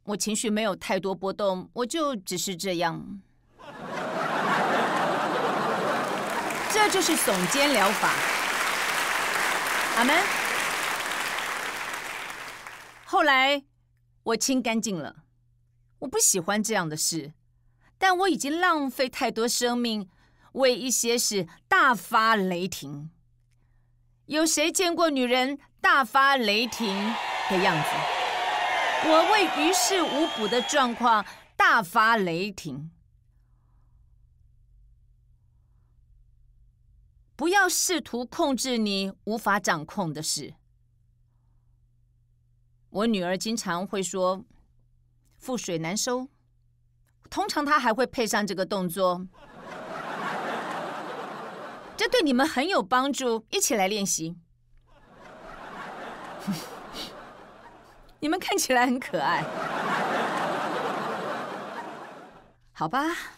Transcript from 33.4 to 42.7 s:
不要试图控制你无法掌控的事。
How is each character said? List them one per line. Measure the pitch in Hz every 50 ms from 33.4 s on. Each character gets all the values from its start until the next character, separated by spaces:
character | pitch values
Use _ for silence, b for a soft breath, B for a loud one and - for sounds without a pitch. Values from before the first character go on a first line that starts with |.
| _ _ _ _ _ _ _ _ _ _ _ - _ _ _ _ _ - _ _ _ _ _ _ _ _ _ - - - - _ _ _ _ _ _ _ _ _ _ _ _ _ _ _ _ _ _ _ _ _ _ _ - - - _ - _ - - - - - _ _ _ _ _ _ - - _ _ _ _ _ _
不 | - 277 339
要 | 381 403 381 359
试 | 349 - - - 370 302
图 | - - - 233 254
控 | 240 - - - 285 269
制 | 226 - 262 247 233
你 | 220 208 196 196 196 190 190 _ -
无 | - 214
法 | 233 - 214 196 208
掌 | 196 - 185 156 147
控 | - - - 190 160
的 | 143 147
事。 | 143 - - 151 139 - 151 _ _ _ _ _ _ _ _ _ _ _ _ _ _ _ _ _ _ _ _ _ _ _ _ _ _ _ _ _ _ _ _ _ _ _ _ _ _ _ _ _ _ _